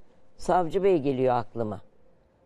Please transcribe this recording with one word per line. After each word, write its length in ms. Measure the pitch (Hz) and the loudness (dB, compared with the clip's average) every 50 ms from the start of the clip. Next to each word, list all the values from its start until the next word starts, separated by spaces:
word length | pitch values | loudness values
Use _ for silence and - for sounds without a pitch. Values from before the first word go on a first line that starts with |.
| - - - - - - - - | -20 -20 -20 -20 -20 -20 -18 -8
Savcı 460 | - - 175 180 180 - - 196 180 | -2 0 2 2 2 0 0 0 2
Bey 160 | 202 185 165 | 4 2 2
geliyor 360 | 127 143 135 127 131 127 123 | 2 0 0 0 2 2 2
aklıma. 460 | 123 113 - - 117 117 107 104 92 - - _ - - - - _ _ _ _ _ _ | 0 -2 -4 -6 -6 -4 -4 -6 -8 -12 -18 _ -20 -20 -20 -20 _ _ _ _ _ _